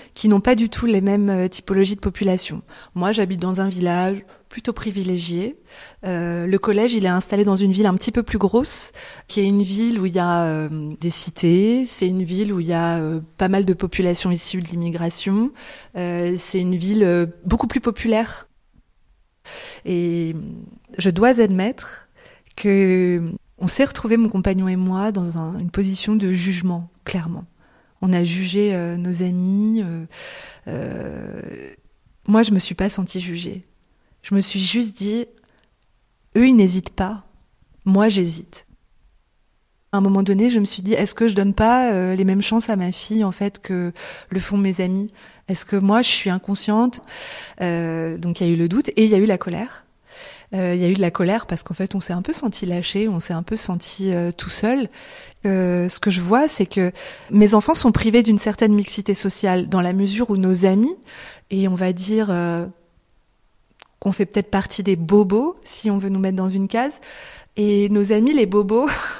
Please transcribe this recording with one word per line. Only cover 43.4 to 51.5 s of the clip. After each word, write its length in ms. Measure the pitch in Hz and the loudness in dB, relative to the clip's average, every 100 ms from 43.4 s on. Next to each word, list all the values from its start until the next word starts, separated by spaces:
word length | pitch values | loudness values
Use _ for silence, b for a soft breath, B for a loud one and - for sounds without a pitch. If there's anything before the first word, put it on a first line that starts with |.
| 202 - | -4 -6
que 320 | - 180 175 - B B B | -6 -4 -4 -8 B B B
le 100 | 185 | -6
font 180 | - 202 | -2 0
mes 240 | 196 180 | 0 0
amis ? 240 | 185 190 208 - b b - | -2 -2 -4 -10 b b -8
Est-ce 180 | 185 - | -8 -2
que 100 | 202 | 0
moi, 260 | 196 220 | 4 4
je 80 | 247 | 2
suis 220 | - 196 | 0 0
inconsciente ? 720 | 180 - 202 - 214 247 - - B B B B B | -2 -2 -4 0 2 2 -2 -14 B B B B B
Euh, 560 | 180 170 165 165 165 170 | -4 -2 -2 -4 -4 -4
donc, 240 | 175 170 | -4 0
il 60 | 175 | 0
y 20 | |
a 40 | |
eu 40 | 165 | 2
le 100 | 170 | 2
doute 220 | 214 - | 0 0
et 140 | - | 4
il 60 | 220 | 6
y 20 | |
a 60 | 202 | 6
eu 60 | 214 | 4
la 120 | 185 | 2
colère. 480 | - 170 240 - _ _ _ B B B B | -2 -6 -8 -12 _ _ _ B B B B
Euh, 200 | 190 180 180 | -4 0 2
il 60 | |
y 20 | |
a 60 | 175 | 2
eu 40 | |
de 80 | 196 | 2
la 100 | 180 | 0
colère 340 | - 180 226 | 0 0 0
parce 180 | - | -2